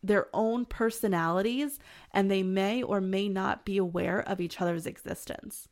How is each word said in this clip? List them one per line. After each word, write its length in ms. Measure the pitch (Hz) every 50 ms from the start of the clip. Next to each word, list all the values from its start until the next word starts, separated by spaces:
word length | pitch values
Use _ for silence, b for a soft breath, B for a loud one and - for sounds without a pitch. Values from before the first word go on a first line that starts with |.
| -
their 260 | 190 208 202 - - -
own 320 | - 220 220 226 240 247
personalities, 1160 | - - - 233 226 220 - - 214 190 170 165 165 170 185 196 226 240 262 294 294 285 - B B B B B B B
and 180 | 196 196 196
they 140 | 196 190 190
may 380 | 185 185 196 190 196 220 254 247
or 180 | - 208 202
may 280 | 190 190 190 190 202 208
not 360 | 190 190 190 190 - - -
be 120 | - 196
aware 440 | 196 190 180 170 175 151 - 170 208
of 200 | - - 196 180
each 200 | 175 170 - -
other's 260 | 185 175 170 165 165
existence. 840 | - - - - - - - - - - - - 214 - - - -